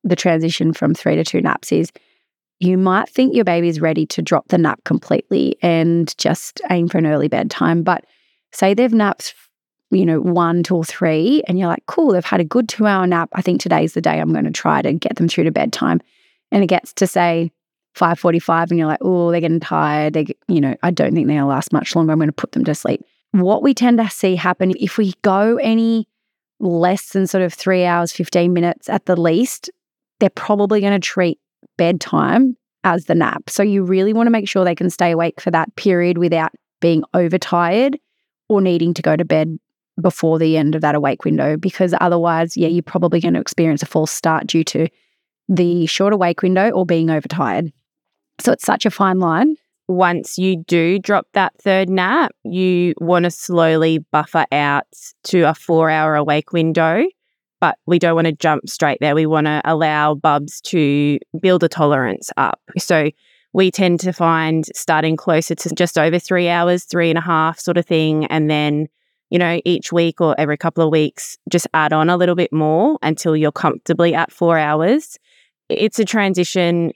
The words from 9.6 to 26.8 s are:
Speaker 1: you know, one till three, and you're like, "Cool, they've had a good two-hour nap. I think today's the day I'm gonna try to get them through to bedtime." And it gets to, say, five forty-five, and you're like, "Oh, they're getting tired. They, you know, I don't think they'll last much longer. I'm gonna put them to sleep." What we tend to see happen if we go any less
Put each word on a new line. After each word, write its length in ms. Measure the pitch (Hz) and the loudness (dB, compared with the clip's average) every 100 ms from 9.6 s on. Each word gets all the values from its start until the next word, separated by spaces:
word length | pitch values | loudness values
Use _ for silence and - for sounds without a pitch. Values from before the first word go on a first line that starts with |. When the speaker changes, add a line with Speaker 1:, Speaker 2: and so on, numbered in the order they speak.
| _ _ _ | _ _ _
Speaker 1:
you 140 | 190 | 0
know, 140 | 170 160 | 2 0
one 420 | 180 175 170 175 | 0 0 2 0
till 220 | 170 180 | 0 -2
three, 580 | 165 - 165 156 185 294 - | -4 -2 0 0 2 0 0
and 100 | 185 | -2
you're 100 | 175 | -2
like, 180 | 170 - | -4 -4
"Cool, 240 | - 302 | 0 2
they've 120 | 185 | 2
had 180 | - 190 | 0 -2
a 40 | |
good 240 | 160 247 226 | 0 0 -2
two-hour 380 | - 214 196 180 | 0 0 2 0
nap. 220 | 170 170 | 0 -2
I 80 | - | -4
think 180 | 185 180 | -2 -2
today's 340 | - 156 160 | 0 0 0
the 80 | - | -2
day 180 | 160 156 | -2 0
I'm 140 | 160 | 0
gonna 180 | 160 151 | 0 -2
try 300 | 147 156 151 | -2 -2 0
to 120 | - | 0
get 220 | 160 - | -2 -4
them 120 | - 170 | -2 0
through 180 | - | 0
to 60 | 160 | 0
bedtime." 480 | 160 127 - - - _ _ _ _ _ | 0 -2 -2 -2 -2 _ _ _ _ _
And 120 | 202 | 0
it 40 | 185 | 2
gets 260 | 180 - | 0 -2
to, 140 | - 190 | -2 0
say, 440 | 185 175 165 165 _ _ _ _ | 2 0 0 -4 _ _ _ _
five 240 | - 175 170 | -2 0 2
forty-five, 500 | 175 165 - 165 170 | 2 0 0 0 2
and 80 | 170 | 0
you're 100 | 156 | 0
like, 120 | 156 | -2
"Oh, 300 | 190 180 170 | 0 0 2
they're 100 | 170 | 0
getting 180 | 165 165 | 0 -2
tired. 540 | - 156 151 151 151 | -2 -2 0 0 0
They, 140 | 156 147 - - | -2 -4 -6 -2
you 140 | 165 | 0
know, 140 | 135 - | 0 0
I 80 | 175 | -2
don't 240 | 175 147 | 0 0
think 120 | 160 151 | 2 0
they'll 200 | 147 139 | 0 0
last 260 | 135 - | -2 0
much 220 | 156 - | -2 0
longer. 160 | 165 160 | 0 2
I'm 80 | 156 | 2
gonna 120 | 151 | 0
put 200 | - - | -2 -6
them 140 | - | -2
to 100 | - | -2
sleep." 280 | 151 - - - _ _ | -2 -4 -6 -8 _ _
What 320 | 202 180 220 | 0 2 2
we 100 | 277 | 2
tend 240 | 254 247 240 | 2 4 4
to 120 | 226 | 0
see 260 | - 190 | -2 -2
happen 380 | 180 185 180 190 - | 0 -2 0 -2 -2
if 180 | 190 - | -4 -2
we 160 | 202 - | -2 0
go 360 | 208 190 214 240 | 0 2 2 0
any 500 | 220 226 226 226 214 _ _ _ _ _ | 0 0 0 -2 -4 _ _ _ _ _
less 500 | 196 170 | -2 2